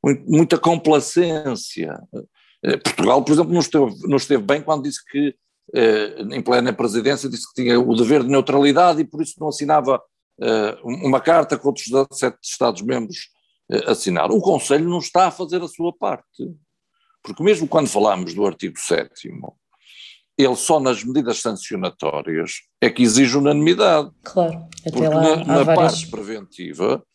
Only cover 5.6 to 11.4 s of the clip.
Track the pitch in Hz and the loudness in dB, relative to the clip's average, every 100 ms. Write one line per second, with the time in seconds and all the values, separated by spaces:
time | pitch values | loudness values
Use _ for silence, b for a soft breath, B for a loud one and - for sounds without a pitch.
5.6 | _ - 113 107 104 - 107 139 - 123 | _ 2 2 2 -2 -8 -10 -6 0 2
6.6 | 123 107 117 110 113 139 135 120 - - | 2 -2 -2 0 0 -2 -6 -10 -10 -4
7.6 | 120 120 123 117 117 147 123 139 - 135 | 2 2 2 2 4 2 4 0 2 2
8.6 | 143 139 180 156 147 151 156 - 156 143 | 4 6 4 4 -4 -6 -8 -6 -8 -6
9.6 | 147 151 131 127 _ _ _ _ 113 110 | 0 0 2 -2 _ _ _ _ -2 0
10.6 | 104 - 117 143 151 131 160 170 | -2 -6 -10 -4 0 0 2 2